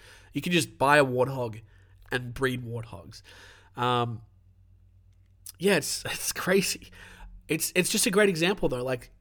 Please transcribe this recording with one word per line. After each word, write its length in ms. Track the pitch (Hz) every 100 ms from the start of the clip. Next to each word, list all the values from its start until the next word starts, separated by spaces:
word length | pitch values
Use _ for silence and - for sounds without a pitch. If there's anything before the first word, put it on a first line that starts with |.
| - - -
You 100 | 143
can 100 | 180
just 260 | 175 - -
buy 200 | 135 147
a 60 |
warthog 580 | 135 123 127 135 120 113 - - - - -
and 240 | 127 123
breed 280 | 117 131 123
warthogs. 600 | 117 117 113 92 82 - - - - - - -
Um, 440 | 123 123 120 113 - - _ _ - - - - _ _ _ _ - -
yeah, 180 | 185 175
it's, 280 | - -
it's 280 | - - -
crazy. 580 | - - 190 180 - - - - - - - -
It's, 240 | 160 -
it's 160 | 180 175
just 160 | 220 240
a 40 |
great 180 | 190 202
example, 400 | 160 170 202 170
though. 160 | 123
Like, 260 | 127 127 - -